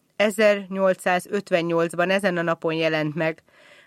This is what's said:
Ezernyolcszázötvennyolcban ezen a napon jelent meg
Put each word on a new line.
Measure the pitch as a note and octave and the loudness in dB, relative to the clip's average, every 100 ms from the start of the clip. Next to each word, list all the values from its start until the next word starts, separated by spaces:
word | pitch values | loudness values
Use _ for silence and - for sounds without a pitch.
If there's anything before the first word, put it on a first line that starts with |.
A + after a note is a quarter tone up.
| _ - | _ -2
Ezernyolcszázötvennyolcban | G#3 G#3+ G#3+ G3+ F#3 F#3+ F#3+ F#3 G3 F3+ - G3+ - F3 E3+ E3+ E3+ E3+ F3+ | 0 2 2 2 -2 0 0 2 0 -2 -2 -6 0 0 0 0 0 0 0
ezen | G3 G3 F3 | 0 0 0
a | |
napon | E3+ E3 E3 | -2 -2 -2
jelent | D#3+ D#3+ D#3+ D#3 D3+ | -2 0 0 -2 -2
meg | D#3+ E3 _ _ - - | -4 -4 _ _ -20 -20